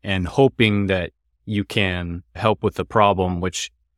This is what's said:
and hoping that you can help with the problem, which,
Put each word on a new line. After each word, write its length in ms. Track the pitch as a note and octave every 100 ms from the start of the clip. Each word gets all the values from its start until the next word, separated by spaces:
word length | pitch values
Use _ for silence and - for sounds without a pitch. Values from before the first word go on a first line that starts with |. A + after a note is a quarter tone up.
and 240 | G2+ F#2+ F#2
hoping 600 | - C3+ - A2 G2+ G2
that 260 | F#2 E2+ _ _ _
you 200 | - G#2
can 580 | G2 A2+ G2 F2+ F2 F2 -
help 280 | - A2 G#2
with 140 | G#2+ -
the 80 | F2+
problem, 540 | A2+ G2+ F#2 F#2 F2+
which, 300 | F#2 - - _ _